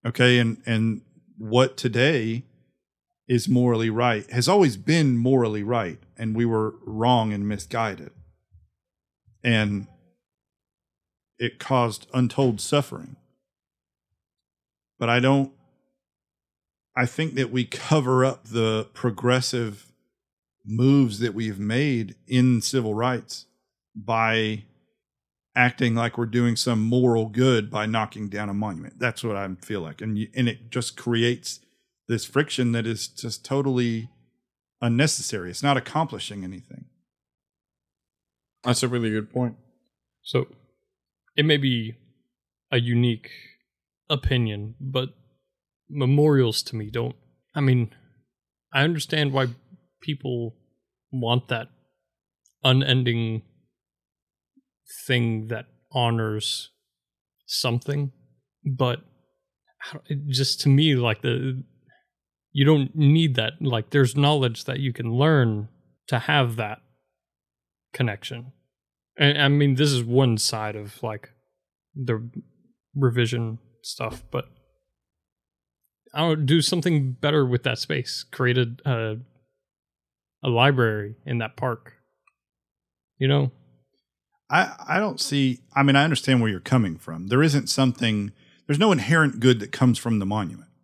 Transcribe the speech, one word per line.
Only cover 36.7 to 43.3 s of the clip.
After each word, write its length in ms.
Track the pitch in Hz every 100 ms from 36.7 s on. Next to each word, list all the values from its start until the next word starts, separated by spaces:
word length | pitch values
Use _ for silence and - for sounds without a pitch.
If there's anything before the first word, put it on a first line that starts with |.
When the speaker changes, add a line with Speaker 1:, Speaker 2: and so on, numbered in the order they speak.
| - - _ _ _ _ _ _ _ _ _ _ _ _ _ _ _ _ _
Speaker 2:
That's 180 | 123 120
a 60 | 127
really 220 | 123 113
good 200 | 107 107
point. 260 | - 123 110 _ _ _ _ _ _
Speaker 3:
So 240 | - - - - _ _ _ _ _ _ _ -
it 80 |
may 140 | 151 156
be 360 | 135 120 110 117 _ _ _ _ _ _ _
a 80 | 123
unique 500 | 120 120 120 113 -